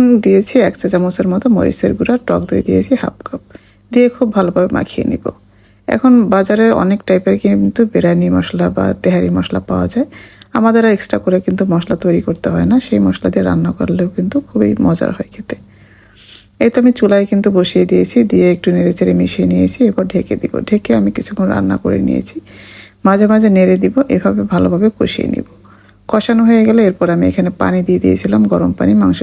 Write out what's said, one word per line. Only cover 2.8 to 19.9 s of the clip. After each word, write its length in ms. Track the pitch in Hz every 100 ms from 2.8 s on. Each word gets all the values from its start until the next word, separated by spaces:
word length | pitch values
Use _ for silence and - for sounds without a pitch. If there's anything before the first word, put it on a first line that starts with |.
| 202 262
হাফ 220 | - -
কাপ, 180 | - - - - _ _ _
দিয়ে 160 | 240 240
খুব 180 | 247 233
ভালোভাবে 360 | 202 180 185 180
মাখিয়ে 320 | - - - -
নিব। 180 | - - - _ _ _ _ -
এখন 240 | 220 254 247 190
বাজারে 360 | 196 196 214 226
অনেক 260 | 220 185 202 -
টাইপের 300 | 185 196 202
কিন্তু 440 | 202 202 202 208 220
বিরিয়ানি 420 | 175 175 175 175
মশলা 360 | 90 - 175 175
বা 160 | 190 98
তেহারি 360 | 95 180 180 90
মশলা 300 | 90 90 95
পাওয়া 260 | - 92 90
যায়, 200 | 233 294 - - - -
আমাদের 280 | 233 226 226 226
আর 80 |
এক্সট্রা 240 | 196 - 202
করে 180 | - 185
কিন্তু 220 | 190 185 190
মশলা 300 | 175 170 175
তৈরি 260 | 180 175
করতে 260 | - 170 -
হয় 180 | 170 175
না, 60 | 247
সেই 200 | - 208
মশলা 280 | 190 196 185
দিয়ে 160 | 190 185
রান্না 260 | 175 170
করলেও 340 | - 185 180 180
কিন্তু 260 | - 185 285
খুবই 280 | - 214 214 214
মজার 320 | - 165 -
হয় 160 | - -
খেতে। 240 | - - - - - - - _ _ - - _ -
এই 100 | 233
তো 60 | 247
আমি 120 | 247
চুলায় 340 | 240 202 202 202
কিন্তু 220 | 202 202
বসিয়ে 340 | 190 180 180 180
দিয়েছি, 320 | 185 185 247
দিয়ে 240 | 214 185 180
একটু 160 | 175 185
নেড়েচেড়ে 420 | 175 175 175 185
মিশিয়ে 340 | 175 180 - 185
নিয়েছি। 320 | 180 185 -
এরপর 200 | 233